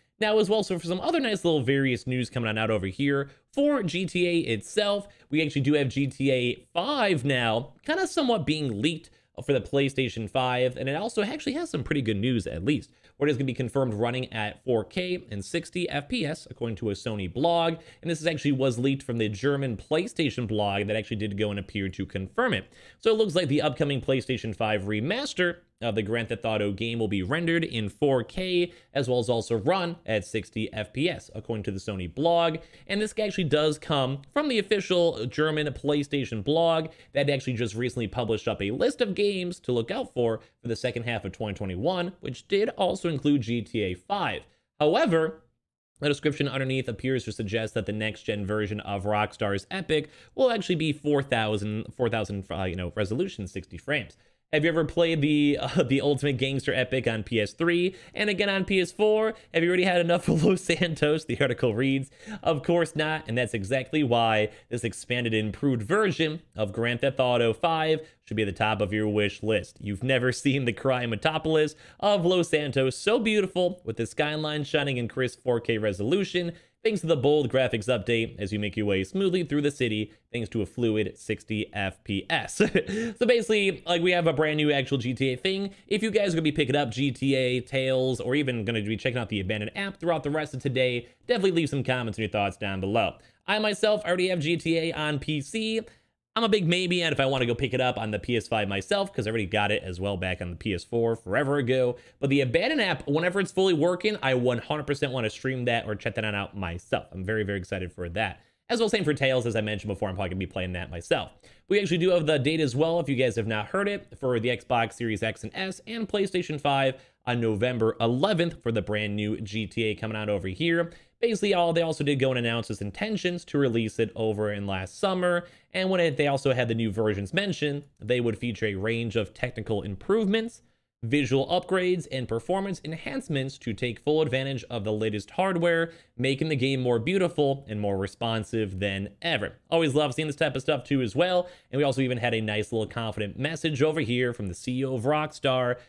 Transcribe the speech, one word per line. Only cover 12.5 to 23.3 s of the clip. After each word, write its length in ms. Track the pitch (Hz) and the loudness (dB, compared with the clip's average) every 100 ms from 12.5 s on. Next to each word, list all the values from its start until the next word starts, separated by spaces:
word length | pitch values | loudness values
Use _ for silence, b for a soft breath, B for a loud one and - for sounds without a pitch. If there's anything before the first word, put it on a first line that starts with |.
| 71 | -4
least, 260 | 98 151 - b b b | 0 0 -2 b b b
where 100 | 147 | 0
it 60 | |
is 40 | 127 | 0
gonna 80 | |
be 100 | 135 | -2
confirmed 380 | 120 123 139 127 | -4 -2 -2 -2
running 400 | 104 120 127 127 | 0 -2 -2 -6
at 300 | 117 104 - | -6 -6 -6
four 220 | - 117 | 0 0
K 420 | - 185 180 180 - | 0 -4 -4 -4 -6
and 120 | 104 | -10
sixty 440 | 95 170 165 185 175 | -4 -6 -4 -6 -4
F 200 | 143 139 | -4 -4
P 160 | 247 | -4
S, 220 | 151 165 - | -4 -6 -10
according 280 | - 120 107 | -8 -6 -4
to 140 | 110 | -4
a 40 | |
Sony 360 | 101 - 107 92 | -4 -4 -4 -4
blog, 480 | 117 160 170 165 165 B B | 0 2 2 2 -2 B B
and 80 | 165 | -6
this 120 | 165 | -2
is 60 | 160 | -2
actually 240 | 156 147 | 0 0
was 260 | 131 135 120 | 2 2 2
leaked 240 | 135 135 | 0 0
from 160 | - 117 | -2 -2
the 100 | 107 | -2
German 480 | 101 139 143 135 104 | 0 0 0 -2 -4
PlayStation 720 | - 156 196 - 151 - 113 | -2 -2 -2 -2 -2 -2 -2
blog 400 | 107 104 98 101 | 0 2 0 0
that 100 | 107 | -2
actually 200 | 101 107 | -2 -4
did 200 | 104 98 | -4 -2
go 140 | 104 | -2
and 80 | 101 | -2
appear 300 | 95 104 95 | -4 -4 -4
to 180 | 90 92 | -4 -6
confirm 480 | 95 95 - 254 | -6 -6 -2 0
it. 120 | 107 - B B B | 0 -4 B B B
So 100 | 226 | 0
it 80 | 220 | 2
looks 160 | 214 | 2